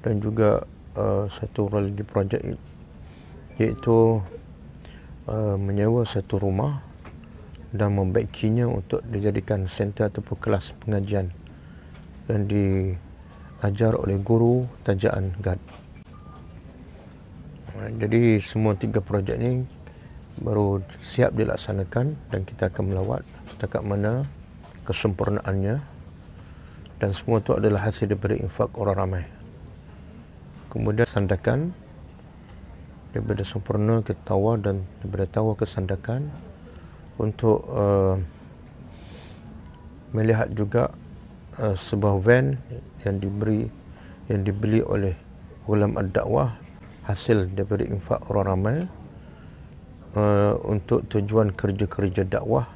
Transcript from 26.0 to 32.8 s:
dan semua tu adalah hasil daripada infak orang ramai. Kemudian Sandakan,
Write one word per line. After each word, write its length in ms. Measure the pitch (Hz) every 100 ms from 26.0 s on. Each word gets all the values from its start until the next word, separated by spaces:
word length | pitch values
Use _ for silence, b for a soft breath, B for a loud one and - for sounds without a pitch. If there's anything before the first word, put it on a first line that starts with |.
| - - - - B B B B B -
dan 80 | 101 95
semua 260 | - 113
tu 160 | - -
adalah 320 | 107 101 107
hasil 220 | - 101
daripada 260 | 101 101 107
infak 320 | 98 - 113 -
orang 200 | 101 95
ramai. 240 | 95 92 82 - - - - - - - - - - - - - -
Kemudian 400 | 113 107 107 117
Sandakan, 640 | - 98 98 - 127 170 180 - - - - - - - - - -